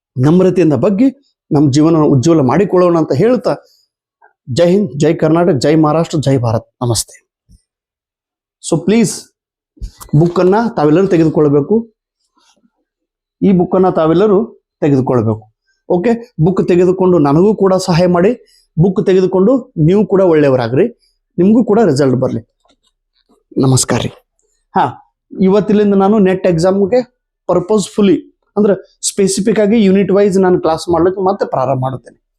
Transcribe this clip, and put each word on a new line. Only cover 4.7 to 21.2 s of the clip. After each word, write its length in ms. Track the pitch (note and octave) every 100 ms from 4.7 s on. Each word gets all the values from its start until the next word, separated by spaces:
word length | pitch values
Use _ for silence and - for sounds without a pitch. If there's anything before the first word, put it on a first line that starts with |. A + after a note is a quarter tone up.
ಹಿಂದ್, 220 | F#3+ G3+ C#3+
ಜೈ 180 | D3
ಕರ್ನಾಟಕ, 380 | E3 D#3+ E3 F3
ಜೈ 220 | C#3+ C#3+
ಮಹಾರಾಷ್ಟ್ರ, 440 | D#3+ D3+ D#3 E3+ D#3+
ಜೈ 180 | C3+ C3+
ಭಾರತ್, 300 | A#2+ A2 - -
ನಮಸ್ತೆ. 460 | B2 A2+ - - _ _ _ _ _ _ _ _ _ _ _ _ _ _ -
So 140 | D3+
ಪ್ಲೀಸ್, 400 | - A3 G#3 - - _ _ _ _ - - - - C#3+
ಬುಕ್ 200 | E3+ F#3
ಅನ್ನ 140 | F3+ G#3 A#3 -
ತಾವೆಲ್ಲರೂ 300 | D3+ D#3 F#3+
ತೆಗೆದುಕೊಳ್ಬೇಕು, 840 | F3 D#3+ D#3 D3+ C#3+ C#3+ A3 A#3 _ _ _ _ _ _ _ _ _ _ _ _ _ _ -
ಈ 100 | F#3+
ಬುಕ್ 220 | F3+ F3
ಅನ್ನ 160 | F#3+ F#3
ತಾವೆಲ್ಲರೂ 680 | F3 D#3+ E3+ G#3+ G3 A3+ - _ -
ತೆಗೆದುಕೊಳ್ಬೇಕು. 720 | D#3+ C#3 B2+ B2+ A2 A2 - _ _ _ -
ಓಕೆ, 460 | F3+ G3+ A#3 - -
ಬುಕ್ 280 | D#3+ F#3+ F3
ತೆಗೆದುಕೊಂಡು 500 | F3 F3+ F#3 F#3 F3
ನನಗೂ 360 | C#3+ D3+ G3
ಕೂಡ 200 | G#3+ G3
ಸಹಾಯ 320 | F#3 F#3 E3 F3+
ಮಾಡಿ, 280 | F3 F#3 B3 _ _ _ -
ಬುಕ್ 280 | F#3+ F#3 G3
ತೆಗೆದುಕೊಂಡು 680 | F#3 F#3 F#3 F#3 F3 E3+ -
ನೀವು 300 | D#3 G3 G#3+
ಕೂಡ 140 | F#3+
ಒಳ್ಳೆಯವರಾಗ್ರಿ, 680 | F#3+ D#3 C#3+ B2+ A#2 C3 G3+ - _ _